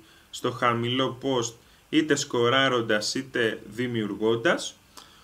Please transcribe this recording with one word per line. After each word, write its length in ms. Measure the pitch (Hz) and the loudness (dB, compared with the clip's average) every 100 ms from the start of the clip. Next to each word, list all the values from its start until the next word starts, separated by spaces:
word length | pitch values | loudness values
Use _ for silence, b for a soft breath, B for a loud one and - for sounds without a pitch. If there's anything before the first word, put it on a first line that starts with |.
| b b b | b b b
στο 200 | - 131 | -6 -4
χαμηλό 680 | 120 120 117 120 131 127 117 | 0 0 2 0 0 -2 -2
post, 300 | 135 123 113 - b b b | -2 0 -2 -6 b b b
είτε 260 | 156 156 | 0 2
σκοράροντας 1000 | 143 - 123 117 135 135 123 113 107 - | 0 0 2 4 4 4 2 2 0 0
είτε 480 | 135 135 127 110 107 104 | -6 -4 0 0 -2 -8
δημιουργώντας. 1120 | 110 123 113 101 98 110 117 170 285 - - _ B B B | -6 -4 -2 -4 0 0 2 2 0 -4 -14 _ B B B